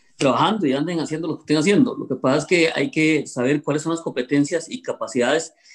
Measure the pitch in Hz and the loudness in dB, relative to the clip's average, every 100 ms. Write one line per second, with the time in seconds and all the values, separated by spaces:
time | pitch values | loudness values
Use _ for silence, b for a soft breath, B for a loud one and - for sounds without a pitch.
0 | _ - 135 120 165 220 151 135 160 170 | _ -2 0 2 2 2 0 0 -2 -4
1 | 135 156 165 - - 151 165 190 123 - | -4 -6 -6 -6 -2 2 4 4 4 0
2 | - 127 131 147 147 175 156 143 139 156 | -6 -2 0 0 2 2 2 0 -2 0
3 | 156 151 - 127 123 147 147 147 160 165 | 2 2 -2 -2 0 0 0 -4 -2 -4
4 | 160 131 123 143 143 170 123 127 - - | -4 -6 0 0 2 -2 -6 -10 -8 -8
5 | 113 127 120 160 160 _ b | -4 0 2 0 -2 _ b